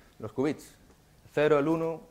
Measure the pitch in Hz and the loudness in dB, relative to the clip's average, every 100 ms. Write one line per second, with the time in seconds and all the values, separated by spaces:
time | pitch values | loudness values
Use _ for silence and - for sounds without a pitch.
0 | - - 110 - 147 - - - - - | -20 -14 -8 -2 -2 -4 -10 -20 -20 -20
1 | _ _ - - 151 147 143 165 165 160 | _ _ -6 0 4 4 2 0 -2 -8
2 | - | -12